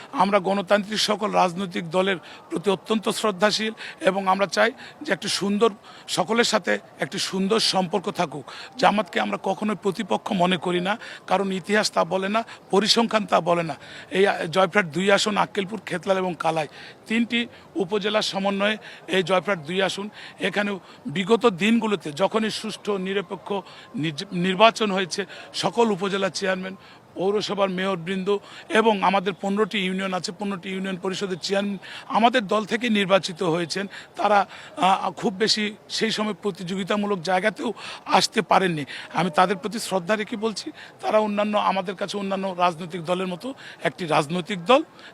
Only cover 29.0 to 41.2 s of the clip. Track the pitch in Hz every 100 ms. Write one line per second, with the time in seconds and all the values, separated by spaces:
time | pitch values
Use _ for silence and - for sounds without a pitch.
29 | 185 196 190 185 196 202 208 214 185 190
30 | 196 185 185 170 202 196 190 190 190 185
31 | 190 180 202 185 - 196 202 190 - -
32 | - 196 233 254 190 208 208 226 240 208
33 | 185 190 - 170 185 165 170 190 202 -
34 | - - 208 208 - - - - 185 190
35 | 190 - 214 185 180 214 208 214 - -
36 | 220 - 214 208 208 185 175 190 196 208
37 | 202 202 160 185 214 - 254 - - -
38 | - 196 - 226 175 180 190 156 135 -
39 | - - 185 185 185 196 214 220 - 190
40 | 170 214 214 220 220 202 - - - -
41 | 381 214